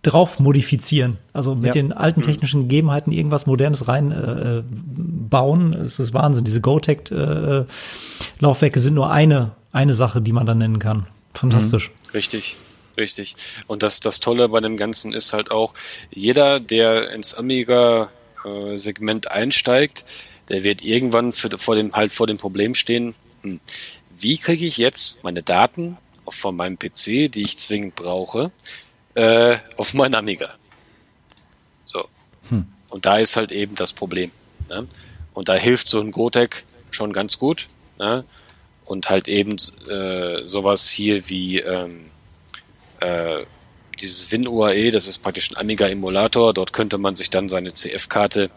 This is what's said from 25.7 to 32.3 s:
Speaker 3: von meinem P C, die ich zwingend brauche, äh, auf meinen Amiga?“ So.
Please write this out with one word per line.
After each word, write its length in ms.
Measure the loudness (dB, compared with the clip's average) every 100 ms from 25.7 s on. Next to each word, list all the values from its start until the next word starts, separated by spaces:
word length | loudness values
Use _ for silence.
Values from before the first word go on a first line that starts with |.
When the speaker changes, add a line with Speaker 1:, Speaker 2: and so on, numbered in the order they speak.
| 0 -10 -12 _ _ -14
Speaker 3:
von 280 | -8 -6 -4
meinem 220 | -6 -6
P 140 | -6
C, 340 | 0 2 2 0
die 140 | -2
ich 160 | -6 -4
zwingend 380 | -2 -2 -6 -8
brauche, 560 | -6 -6 -4 -4 -4 _ -20 -20 -20 _ _
äh, 440 | 2 4 6 6 2 -4 -8
auf 160 | -4
meinen 220 | 2 2 2
Amiga?“ 400 | -2 -4 -8 -12 _ _ _ _ _ _ _ -20 _ _ _ _
So. 240 | -10 -10 -10 _ _